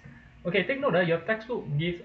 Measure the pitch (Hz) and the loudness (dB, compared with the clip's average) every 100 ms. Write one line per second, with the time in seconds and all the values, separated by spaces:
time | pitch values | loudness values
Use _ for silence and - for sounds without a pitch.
0 | - - - - 180 190 185 269 277 175 | -20 -20 -20 -10 -2 0 0 0 2 4
1 | 175 165 - 220 - 233 135 147 170 170 | 4 2 0 -4 -2 -6 -2 -2 -2 -4